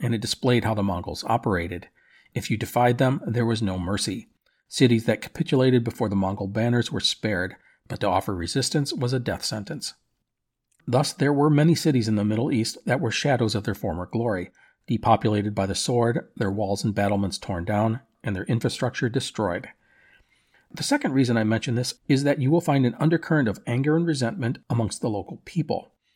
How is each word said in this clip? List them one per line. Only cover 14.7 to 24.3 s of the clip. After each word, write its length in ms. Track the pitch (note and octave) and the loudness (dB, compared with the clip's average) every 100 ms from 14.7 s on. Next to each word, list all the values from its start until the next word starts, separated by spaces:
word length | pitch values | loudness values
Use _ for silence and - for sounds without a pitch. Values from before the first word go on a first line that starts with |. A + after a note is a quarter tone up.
| _ - | _ -4
depopulated 680 | A2+ A#2+ G#2+ A2 G#2 G#2 | 0 4 4 4 0 0
by 140 | G#2 G2 | -2 -2
the 80 | F#2+ | -2
sword, 540 | - A#2+ A#2 A#2+ - - | -2 2 2 0 -4 -4
their 140 | G2+ | -2
walls 340 | G2+ G2 G2 | -2 -2 -2
and 120 | A2+ G2+ | -2 0
battlements 420 | G2+ G2+ G2 F#2+ | 0 2 0 -4
torn 260 | - F#2 | -6 -6
down, 360 | F2+ G#2 A2+ A2+ - _ | -2 0 0 -2 -8 _
and 120 | - F#2+ | -6 -4
their 100 | - | -2
infrastructure 600 | A#2 A#2+ - A#2+ - B2 | -2 -2 -2 -4 -2 -2
destroyed. 640 | B2+ - - G2+ F2 - - _ _ _ _ _ _ _ _ _ | -2 -4 -2 -2 -4 -8 -18 _ _ _ _ _ _ _ _ _
The 80 | - | -8
second 300 | - C#4+ A#3+ | -2 0 2
reason 260 | C3+ A#2+ A#2 | 2 2 4
I 60 | |
mention 320 | G#2+ A2 - A#2 | 2 2 0 -2
this 180 | B2+ - - | -2 -6 0
is 160 | C3+ | 2
that 180 | C#3+ C#3+ | 2 2
you 80 | C3 | 2
will 100 | E3+ | 2
find 280 | E3 C#3 B2 | 4 2 2
an 80 | - | 2
undercurrent 480 | D#3+ E3 - D#3 A#2 | 2 2 2 2 2
of 120 | - - | -2 -2
anger 280 | B2 C#3+ D#3+ | -2 2 2
and 120 | E3+ | 2
resentment 500 | C#3+ A#2 | 0 -2